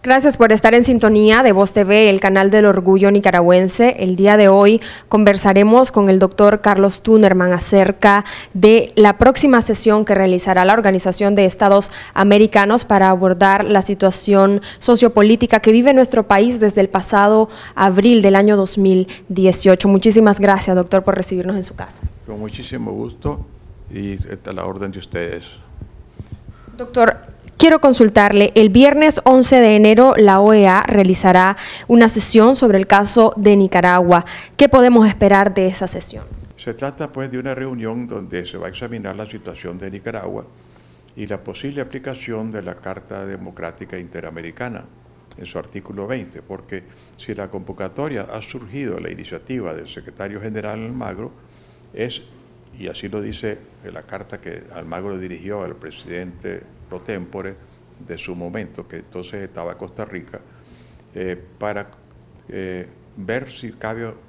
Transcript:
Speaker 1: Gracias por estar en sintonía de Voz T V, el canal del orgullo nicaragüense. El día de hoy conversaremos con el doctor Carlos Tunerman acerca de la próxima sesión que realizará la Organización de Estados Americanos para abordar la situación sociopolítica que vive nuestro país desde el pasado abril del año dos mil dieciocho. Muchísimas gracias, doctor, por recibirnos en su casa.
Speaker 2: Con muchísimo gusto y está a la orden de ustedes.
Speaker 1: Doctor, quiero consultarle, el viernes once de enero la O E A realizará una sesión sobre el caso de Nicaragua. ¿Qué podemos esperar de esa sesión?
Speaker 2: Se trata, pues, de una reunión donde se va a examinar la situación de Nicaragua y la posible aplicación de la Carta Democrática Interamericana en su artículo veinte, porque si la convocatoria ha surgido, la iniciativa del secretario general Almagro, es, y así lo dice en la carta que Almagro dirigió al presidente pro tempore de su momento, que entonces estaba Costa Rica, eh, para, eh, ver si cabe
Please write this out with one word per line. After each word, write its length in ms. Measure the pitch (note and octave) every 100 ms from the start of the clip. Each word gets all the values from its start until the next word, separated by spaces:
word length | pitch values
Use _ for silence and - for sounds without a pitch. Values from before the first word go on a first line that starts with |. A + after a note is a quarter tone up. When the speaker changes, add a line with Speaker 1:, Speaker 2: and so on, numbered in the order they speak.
Speaker 1:
Gracias 360 | B3+ C4 C#4 -
por 160 | A3+
estar 220 | G#3+ A3+
en 100 | A#3
sintonía 580 | B3 A#3+ A3 G#3+ G#3+ A3+
de 80 | C4
Voz 220 | G3 G3
T 100 | -
V, 260 | G3 G#3 G#3+
el 120 | F#3+
canal 320 | G3 G3 G3
del 140 | G#3+ G#3
orgullo 440 | F#3+ F3+ F#3+ G3
nicaragüense. 840 | G3+ G3+ F3+ F3 F3+ F#3 - A#3+ -
El 160 | F#3
día 220 | F3+ G3 G#3
de 100 | G3
hoy 340 | G3 G3+ A3+ - - -
conversaremos 840 | G#3+ G#3 G3 G3+ G3 G#3 A#3 B3+
con 180 | - G3+
el 120 | F#3+
doctor 400 | F#3+ - G#3 G#3
Carlos 420 | G#3 G3 G3 F#3+
Tunerman 500 | - A3 G3+ F#3 F3+
acerca 720 | F3+ - G3 F#3+ G3 G#3+ G3+ G3+ - -
de 380 | F#3 G#3 A3+ -
la 240 | - G#3 G3+
próxima 420 | A#3 C4 D4 B3
sesión 440 | A3+ G#3 A3+ G#3+
que 100 | G#3+
realizará 500 | G3 F#3+ F3+ F#3 F#3
la 100 | F#3
Organización 600 | A3+ G3+ F#3+ F#3 F3+ G3+
de 120 | G3+ F#3+
Estados 440 | - G3+ G3 G#3 - -
Americanos 720 | - G3+ G#3 G#3+ G#3+ G3+ A#3+
para 260 | - G3+ F#3+
abordar 540 | F#3 F#3 F3+ G3 G3
la 180 | G#3 G3+
situación 800 | F#3 G3 F#3+ F#3 - G3 G3 G3+ - -
sociopolítica 800 | - A#3 A#3 - G#3 A3+ A#3+ A3
que 140 | A3
vive 200 | A3+ B3
nuestro 360 | C4 B3 A#3+ G#3
país 320 | G3 A#3 B3
desde 200 | G#3+ G#3
el 80 | G3
pasado 600 | F#3+ F3+ G#3 G3+ G#3+ A3 - -
abril 480 | - F#3+ F#3 G#3 A#3
del 140 | G3 G3
año 200 | G#3 G#3
dos 220 | F#3+ -
mil 300 | F#3+ F#3 F#3 - -
dieciocho. 600 | F#3 F#3+ - G3 F#3 G3
Muchísimas 500 | G3 A3 G#3+ A3 G3
gracias, 380 | G3+ G3 G3 F#3
doctor, 260 | F3 F#3+
por 140 | F#3+ F#3+
recibirnos 400 | F#3 F#3 F3+ F#3+
en 80 |
su 100 | F#3
casa. 280 | - - - - -
Speaker 2:
Con 140 | - G#2
muchísimo 540 | G#2+ - B2 B2 A2
gusto 520 | G2+ A#2+ A#2 D3 D3 - - - - -
y 220 | F#2+ G2+
está 400 | G2 - G2 G2
a 20 |
la 100 | F#2+
orden 280 | F2+ F#2+ G2
de 80 | F#2+
ustedes. 440 | F2+ F2 E2+ F2 - - - - - - - _ - - - - - -
Speaker 1:
Doctor, 420 | A#3+ A#3+ A3+ - - - - -
quiero 240 | E4 D#4+
consultarle, 720 | C#4+ B3 A3 G#3+ G3+ G3+ G3+
el 140 | A3 A3
viernes 520 | G3 C#4 C#4 D#4 -
once 320 | - C4 B3 C4
de 180 | A3+
enero 400 | G#3+ G#3+ A3 C4 -
la 220 | G#3 F#3+
O 140 | G#3
E 160 | G#3+ F#3+
A 160 | F#3
realizará 720 | - G3+ F#3+ F#3 F#3+ F#3 F#3 G3+ - - -
una 200 | A#3+ A3+
sesión 460 | A3 - A3+ A3
sobre 240 | C4+ B3 G3
el 80 | F#3+
caso 460 | G3+ G3+ A#3+ A3 -
de 200 | G#3 G3+
Nicaragua. 680 | F#3+ F3+ F3+ F3+ F3 F3 F3 - - -
¿Qué 120 | C#4
podemos 400 | C4 B3 A#3+ G#3+
esperar 460 | G3 G3+ G3 G3+
de 120 | G3 F#3
esa 220 | F#3 F#3+
sesión? 340 | - - A2 - - - -
Speaker 2:
Se 160 | -
trata, 380 | A2+ C3+ C3+ D3
pues, 220 | C3+ C3+
de 60 | B2+
una 160 | C3 B2+
reunión 500 | C3 B2 A2+ A2+ A#2+
donde 400 | A2 F#2 F2+ F2
se 120 | F#2+
va 100 | F2+
a 20 |
examinar 460 | F#2 A#2+ A2+ G2 G2
la 100 | G#2
situación 500 | A2 - E2+ F2 F2+
de 140 | G2
Nicaragua 560 | G2 A2+ A2 F#2 G#2 B2+ _ _ _ _ _ _ -
y 100 | G#2
la 160 | G2+
posible 380 | - F#2 C#3 C#3+
aplicación 720 | C3 C3+ C3+ B2+ - A2 A2
de 100 | G#2+
la 140 | F2+ F2+
Carta 500 | G2 F#2+ _ G2+ G2
Democrática 720 | F#2+ F#2 F#2+ E2+ - G2+ F#2
Interamericana 840 | F2+ F2+ E2 D#2+ E2 - B2 G2+ - _ _ _ _ -
en 100 | F2
su 120 | F#2
artículo 480 | E2 G2 - G2 G2+
veinte, 360 | B2+ F#2+ -
porque 420 | _ F#2+ _ F#2+ _ _ _ _
si 180 | -
la 160 | G#2 G2
convocatoria 720 | G2 F#2 F2 F#2+ - D3+ B2
ha 180 | G2 A2
surgido, 600 | G#2+ B2+ A2 C3 C3 F2
la 100 | E2+
iniciativa 640 | F2 - D#2+ _ C3 F#2
del 140 | D#2+ D#2
secretario 520 | - - - G2+ G2+
general 440 | G#2+ G#2+ G#2 A2
Almagro, 480 | A2+ B2+ A2 F#2 A#2+ _ _ _ _ _ _
es, 300 | - A#2+ - - _ _ _ _ B2
y 80 | F#2
así 220 | D#2 G2+
lo 120 | G#2
dice 380 | G#2 A2 G#2+ G#2 _ _
en 120 | F#2
la 80 | E2
carta 380 | D#2 F#2+ F2+ G#2
que 220 | F2 E2 D#2+
Almagro 440 | E2+ E2 E2+ G2+ F#2
dirigió 440 | F#2 E2 F#2 G#2
al 120 | F2
presidente 880 | - D#2+ - - F2 F2+ F2 F#2+ F#2 _ _ -
pro 120 | F2+
tempore 540 | - G2+ F2 G2 F#2+ F#2+ _ _ _ _ -
de 100 | E2+
su 160 | -
momento, 520 | F2+ F2 G#2 F2+ - F2
que 100 | E2
entonces 460 | - F2+ F2 G2+
estaba 340 | F#2+ - E2+ E2+
Costa 280 | F#2 -
Rica, 360 | G#2+ F#2+ D2 - _ _ _ _ _ _ _
eh, 260 | - F#2 F2+ - _
para, 320 | G#2 G2+ G2+ _ _ _ _ _ _
eh, 380 | F#2+ F#2+ F2+ - _ _ -
ver 340 | F#2+ A#2+ B2+
si 220 | - A#2
cabe 400 | - A2 A2+ A#2 G#2+